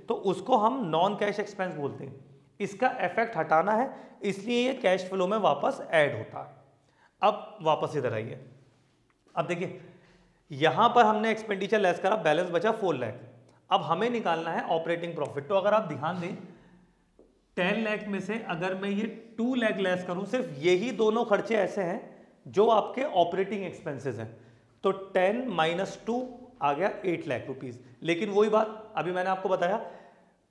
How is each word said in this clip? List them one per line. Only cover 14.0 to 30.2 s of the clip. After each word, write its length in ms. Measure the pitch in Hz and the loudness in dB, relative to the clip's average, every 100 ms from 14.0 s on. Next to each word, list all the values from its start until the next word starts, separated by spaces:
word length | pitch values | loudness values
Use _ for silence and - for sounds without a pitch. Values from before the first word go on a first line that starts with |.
| 233 | 0
निकालना 420 | 233 185 165 165 | 0 0 -2 -2
है 100 | 185 - | -4 0
operating 440 | 165 165 170 170 151 | -2 0 -2 -4 -4
profit। 320 | 139 143 139 | -4 -6 0
तो 80 | 196 | 2
अगर 180 | 196 | 4
आप 140 | 214 170 | 2 0
ध्यान 300 | 135 156 180 | -4 -4 -4
दें, 160 | 175 - - - - _ _ _ _ _ _ _ _ - | -6 -10 -14 -20 -20 _ _ _ _ _ _ _ _ -4
टेन 260 | 180 220 | -2 0
लाख 240 | 214 214 208 | -2 -4 -4
में 120 | 196 | -6
से 160 | 185 220 220 | -4 -6 -6
अगर 260 | 165 185 190 | -4 -4 -4
मैं 140 | 196 | -2
ये 160 | 202 226 - - - | -2 -4 -8 -14 -4
two 160 | 240 262 | -2 0
lakh 220 | 220 196 | 0 0
less 240 | 185 180 180 | 0 0 -2
करूं, 180 | 180 196 | -6 -2
सिर्फ 300 | 254 165 143 | -4 -4 0
यही 320 | 165 180 233 | 2 4 2
दोनों 320 | 208 220 226 233 | 2 2 2 2
खर्चे 300 | 196 185 220 | 2 2 0
ऐसे 240 | 185 208 | 0 -2
हैं 200 | 175 208 - - - _ 139 | -4 -4 -10 -20 -20 _ -4
जो 200 | 139 226 | 4 6
आपके 340 | 214 202 - 269 185 | 4 2 -4 0 2
operating 440 | 170 180 196 208 | 2 2 -2 -4
expenses 540 | 180 - 160 135 131 113 | -6 -8 -8 -6 -6 -6
हैं, 180 | 110 - - _ _ _ | -10 -12 -20 _ _ _
तो 80 | 196 | -2
टेन 560 | 190 - 190 185 233 254 | -2 -2 2 2 2 -2
माइनस 500 | 170 160 170 190 - - | 0 2 0 -4 -6 -4
टू 180 | 226 254 - - - | -4 -4 -12 -20 -2
आ 120 | 143 | -2
गया 180 | 143 202 - 196 | 0 -2 -2 -4
एट 220 | 165 - | -4 -2
लाख 180 | 117 113 | -4 -6
रुपीज। 320 | 127 131 117 - - | -10 -10 -14 -18 -10
लेकिन 260 | 156 170 208 | -2 -2 2
वही 200 | 202 220 | 2 4
बात 440 | 214 220 - - - | 4 2 -4 -8 -6
अभी 160 | 160 | -4
मैंने 180 | 180 185 | -2 0
आपको 200 | 190 196 | 0 0
बताया, 320 | 185 175 220 - - - _ | 0 2 0 -4 -14 -20 _